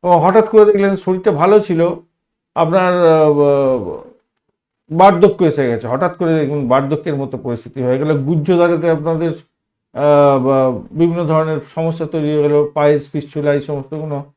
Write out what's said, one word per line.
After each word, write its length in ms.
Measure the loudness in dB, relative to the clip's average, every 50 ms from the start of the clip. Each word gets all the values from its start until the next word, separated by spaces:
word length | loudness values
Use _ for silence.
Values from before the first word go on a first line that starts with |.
| 2
এবং 180 | 2 2 4
হঠাৎ 280 | 2 4 4 4 2 4
করে 160 | 4 6 6
দেখলেন 300 | 6 4 2 0 0 -2
শরীরটা 360 | -2 -2 -4 -4 -2 0 -2
ভালো 280 | 0 2 2 4 4 2
ছিল 360 | 2 0 -2 0 0 -2 -2 -6 _ _ _ _ _ _ _ _ _ _ _
আপনার, 380 | -2 -2 0 0 0 0 0 0 2 2
আহ, 920 | 2 4 4 4 2 2 2 2 2 2 2 0 0 -2 -2 -4 -8 -12 -14 -16 -20 _ _ _ _ _ _ _ _ _ _ _ _ _ _ _ _
বার্ধক্য 520 | 0 4 4 4 6 6 2 2 4 2 0
এসে 240 | 0 2 0 -2
গেছে, 200 | -2 -2 -4 -4
হঠাৎ 300 | -6 -4 -2 -2 -4 -4
করে 220 | -4 -2 0 0 0
দেখবেন 280 | -2 -2 -4 -4 -2
বার্ধক্যের 480 | 0 0 0 0 -2 -4 -4 -4 -6 -6
মতো 220 | -6 -6 -8 -10
পরিস্থিতি 460 | -10 -8 -8 -8 -8 -10 -14 -10 -6 -2
হয়ে 160 | -2 -2 -2
গেল। 240 | -2 -2 -2 -2 -2
গুহ্যদ্বারেতে 680 | -2 -2 -2 0 0 2 2 2 2 2 0 0 -2
আপনাদের, 400 | -2 -2 -2 -4 -4 -2 -4 -4
আহ, 1120 | -6 -8 _ _ _ _ _ _ _ _ _ _ _ -2 0 2 4 4 4 4 2 2 0
বা 260 | 0 2 2 2 0 -2 -4 -12 -12
বিভিন্ন 320 | -2 -2 0 0 0 -2 -2
ধরনের 340 | 0 0 0 0 -2 -4 -8 -8 -10 -8
সমস্যা 300 | -6 -4 -4 -4 -6 -8
তৈরি 280 | -6 -4 -4 -2 -2 0
হয়ে 100 | 0 0
গেল, 260 | 2 2 0 0 0 -2
পাইলস, 380 | 0 2 2 2 0 -2 -6
ফিস্টুলা, 420 | -10 -10 -10 -8 -10 -4 -2 -2 -2
এই 80 | -2
সমস্তগুলো 640 | -4 -6 -10 -10 -8 -10 -12 -10 -8 -8 -10 -10 -10 -14 _